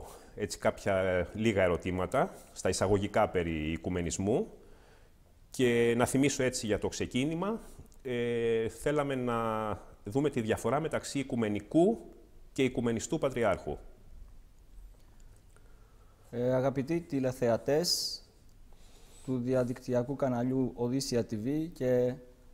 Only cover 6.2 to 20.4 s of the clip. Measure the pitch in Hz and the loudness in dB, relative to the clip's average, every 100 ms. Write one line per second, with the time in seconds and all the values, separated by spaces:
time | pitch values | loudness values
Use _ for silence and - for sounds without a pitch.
6.2 | 143 - 131 123 110 98 98 - 87 123 | 2 2 0 0 0 0 0 -2 -2 0
7.2 | 139 165 190 220 - - - - 131 120 | 0 0 -2 -4 -8 -20 -20 -14 -6 -2
8.2 | 120 117 117 113 113 - 147 147 139 135 | -2 0 2 2 0 -2 -2 0 0 -2
9.2 | 123 117 113 110 107 98 - - - 131 | 0 0 0 0 -2 -6 -10 -16 -4 0
10.2 | 147 131 110 101 117 135 160 113 - 139 | 0 0 0 0 2 0 0 -4 -4 -4
11.2 | 131 117 110 104 98 156 185 233 - - | -2 0 0 -2 0 4 4 2 -4 -20
12.2 | - - - - 131 127 117 113 - 160 | -20 -20 -8 0 0 2 0 0 -2 -2
13.2 | 147 127 110 90 - 67 - - - - | -2 2 2 2 -2 -10 -10 -20 -20 -18
14.2 | - - - - - - - - - - | -18 -20 -20 -20 -20 -20 -20 -20 -20 -20
15.2 | - - - - - - - - - - | -20 -20 -20 -20 -20 -20 -20 -20 -20 -20
16.2 | - 120 123 131 135 127 127 165 170 139 | -12 -4 0 2 2 0 -2 -2 -2 -2
17.2 | 127 127 120 113 - 147 175 - - - | 0 0 2 2 2 0 2 0 -2 -8
18.2 | - - - - - - - - - - | -14 -20 -20 -20 -20 -20 -20 -20 -20 -14
19.2 | - 131 120 131 123 123 - 123 123 139 | -4 -2 0 2 2 -2 -2 0 0 0
20.2 | 135 120 | 0 0